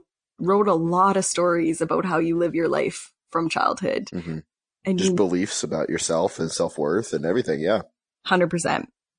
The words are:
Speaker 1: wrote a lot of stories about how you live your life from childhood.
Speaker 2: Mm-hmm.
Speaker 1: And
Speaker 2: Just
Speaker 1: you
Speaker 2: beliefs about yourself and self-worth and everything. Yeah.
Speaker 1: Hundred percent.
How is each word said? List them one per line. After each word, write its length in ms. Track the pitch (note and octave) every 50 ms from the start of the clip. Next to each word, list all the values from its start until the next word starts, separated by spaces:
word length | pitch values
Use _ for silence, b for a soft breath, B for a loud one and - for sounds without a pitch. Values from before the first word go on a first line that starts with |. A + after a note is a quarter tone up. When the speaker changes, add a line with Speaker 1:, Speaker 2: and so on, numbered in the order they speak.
| - _ _ _ _ _ _ -
Speaker 1:
wrote 280 | E3 F3+ G3 G3+ G#3
a 60 | G3+ F3
lot 420 | E3 E3 E3+ F3 F3+ F#3+ G3 F#3+
of 80 | F#3+ F#3
stories 560 | - - F3 F3 F3+ E3+ E3+ E3 D#3+ E3 -
about 240 | E3 D#3+ D#3 E3 F#3
how 140 | F#3 D#3+ D#3+
you 180 | D#3+ E3 E3
live 160 | E3+ E3+ E3 -
your 140 | E3 E3
life 440 | D3 C#3 D3 - - - - - - _ _ _ _
from 180 | - E3 E3 D#3+
childhood. 560 | - - - - - - F#3+ - - - - - -
Speaker 2:
Mm-hmm. 240 | F3+ E3 E3+ D#3+ D#3+ - _ _ _ _ _ _ _ -
Speaker 1:
And 140 | F#3+ F#3 F#2
Speaker 2:
Just 100 | F#2+ -
Speaker 1:
you 60 | F3
Speaker 2:
beliefs 480 | C#3 G2+ E2+ F2+ F2+ F#2 - - - -
about 260 | D2+ - D#2 - -
yourself 480 | - - - - E2 E2 F2+ G2+ - -
and 120 | E2 D#2+
self-worth 600 | - - E2+ D#2+ - D2+ D2 D2 E2+ G#2+ A#2 -
and 140 | E2 D2 D2
everything. 340 | E2 G2 B2+ A2 F2+ D2+ D2
Yeah. 220 | D#2 F#2 A2 G#2 - - _ _ _ _ _ _ -
Speaker 1:
Hundred 280 | - F#3+ F3+ F3 E3+
percent. 360 | F3+ E3+ - - - - - - _ _ _ _ _